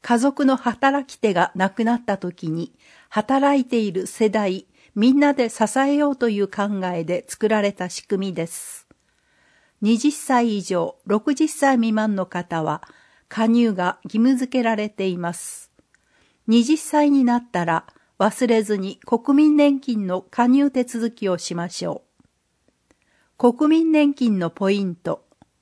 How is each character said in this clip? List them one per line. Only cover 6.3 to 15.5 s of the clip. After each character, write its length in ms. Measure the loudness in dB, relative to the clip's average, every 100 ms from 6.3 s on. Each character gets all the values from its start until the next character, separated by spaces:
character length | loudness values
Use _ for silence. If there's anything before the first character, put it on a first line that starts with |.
| 0
う 60 | -2
考 320 | -2 -4 -2 -4
え 100 | -4
で 220 | -4 -4 -6
作 220 | -4 0
ら 140 | 2
れ 80 | 0
た 180 | -2 -8
仕 180 | -10 -6
組 200 | -4 -4
み 60 | -6
で 100 | -8
す。 420 | -10 -16 -18 _ _ _ _ _ _ _ _ _ _
二 160 | 0 2
十 140 | 0
歳 440 | -2 0 0 2 -2
以 60 |
上、 360 | -4 -4 -4 -8 -4
六 260 | -2 0
十 140 | 0 -2
歳 300 | 0 2 2
未 140 | 2
満 240 | 0 0 -2
の 120 | -4
方 340 | -6 -6 -4
は、 220 | -4 -6 -10 _ _ _ _
加 140 | -2 2
入 280 | 4 2
が 260 | 0 -4 -4 -6
義 80 |
務 220 | 0 2 2
付 240 | -2 -2
け 40 |
ら 120 | -2 -2
れ 140 | -4
て 180 | -4 -4
い 120 | -4
ま 140 | -6
す。 380 | -8 -12